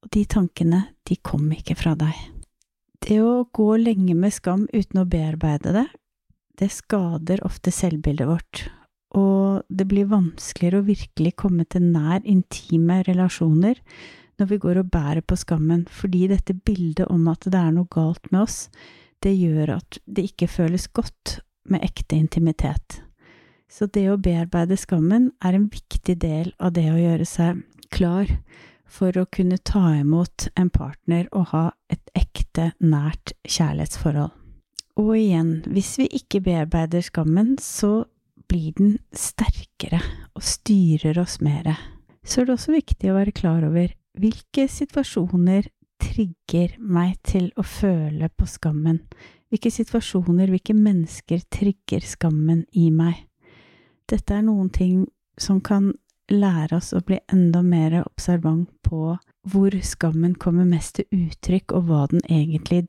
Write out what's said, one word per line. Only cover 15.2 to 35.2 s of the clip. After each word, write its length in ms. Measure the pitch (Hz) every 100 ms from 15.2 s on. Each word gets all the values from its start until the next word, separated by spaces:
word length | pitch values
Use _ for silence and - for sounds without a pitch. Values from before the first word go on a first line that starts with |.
på 160 | - 180
skammen, 480 | - 165 156 170 170
fordi 360 | - 196 180 185
dette 240 | 196 -
bildet 520 | 185 - 196 170 156 185
om 200 | 175 165
at 160 | 165 -
det 120 | 185
er 140 | 170
noe 160 | 165 175
galt 360 | - 160 170 -
med 140 | 185
oss, 220 | 220 - - - - - _ _
det 100 | 196
gjør 440 | 190 175 156 151 160
at 200 | - - -
det 220 | 202 196
ikke 200 | - 175
føles 360 | - 165 180 -
godt 460 | - 233 - - - - _ -
med 160 | 190
ekte 360 | - - - 156
intimitet. 840 | 156 - 165 156 143 147 - - - _ _ - _ _ _
Så 200 | - 208
det 160 | 202 196
å 120 | 202
bearbeide 580 | 190 170 170 175 170 190
skammen 540 | - 175 160 220 254 -
er 120 | 185 185
en 120 | 208
viktig 480 | - - - - 180
del 300 | 170 156 170 -
av 140 | 180 175
det 100 | 160
å 120 | 165
gjøre 260 | 170 165 165
seg 360 | - 170 175 - _ -
klar 380 | - 175 180 196 - - - - _ _
for 240 | - 190 185
å 60 | 185
kunne 300 | - 180 185
ta 240 | - 208 175 151
imot 500 | 143 160 175 - - -
en 140 | 180
partner 540 | - - 147 - 170 175
og 180 | - 175
ha 140 | 156 165 - _
et 200 | - - -
ekte, 560 | - - - - 165 -
nært 540 | 165 151 147 - - -
kjærlighetsforhold. 880 | - - 156 147 151 - 165 147 147 - - - _ - - -
Og 120 | 214
igjen, 360 | 220